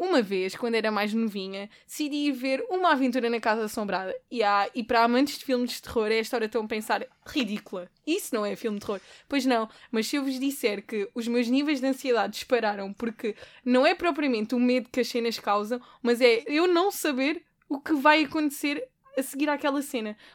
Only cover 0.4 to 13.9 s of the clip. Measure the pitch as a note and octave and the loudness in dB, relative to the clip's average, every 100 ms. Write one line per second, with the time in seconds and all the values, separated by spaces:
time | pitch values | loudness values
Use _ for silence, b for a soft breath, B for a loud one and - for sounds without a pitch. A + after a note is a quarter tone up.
0.4 | F#3 - A#3+ A3+ A3 G#3 G#3 A3 A3+ G3 | -4 -4 -2 0 0 0 0 0 -2 -4
1.4 | F#3+ G3 G3+ b b - D4+ D4 D4 B3 | -8 -10 -12 b b -6 -4 0 -2 -2
2.4 | C4 C4 - F#4 F4+ C#4 C4 B3 A#3 A#3 | -2 -2 -2 0 2 4 2 2 0 0
3.4 | A3+ A3 G#3+ - G#3 F#3 F#3+ - - A#3+ | 0 0 -2 -4 -4 -4 -4 -8 -8 -2
4.4 | G#3 G3+ G3+ - A3 A#3 A#3 A#3+ C#4 - | 2 2 2 -2 0 4 4 4 2 -2
5.4 | - B3 B3 - - A#3+ G#3+ A3+ A3+ A#3+ | -2 0 0 -6 -4 -2 2 0 0 -2
6.4 | A3 A#3 G#3+ A3+ G#3+ G#3 - _ - D4+ | -2 -2 -4 -6 -2 -2 -2 _ -6 -2
7.4 | G#3+ G#3 - F#3+ F3+ _ - F#4 - A3+ | -2 -4 -8 -12 -12 _ -4 -4 -2 -4
8.4 | G#3 G3 A3+ G#3 - G3 B B B C#4 | -4 -4 -6 -6 -6 -8 B B B 0
9.4 | B3+ A#3 A3 B B A3+ A3 D4 C4+ C4 | 2 2 0 B B -4 -2 -2 -2 -2
10.4 | C#4 C4+ A3+ G3+ - A3 G3 B3 A#3 A#3+ | -4 -2 -2 -2 -6 -6 -6 -6 -2 0
11.4 | A#3 C4 D4 C#4 C4 C4+ C4+ A#3 G3+ - | 2 2 2 0 0 -2 0 2 0 -4
12.4 | - B3 A3 G3+ G3 G3+ A#3 A3+ A3+ G#3 | -2 0 0 -2 -6 -6 -8 -6 -6 -8
13.4 | B B B3 B3+ D4 | B B 2 4 4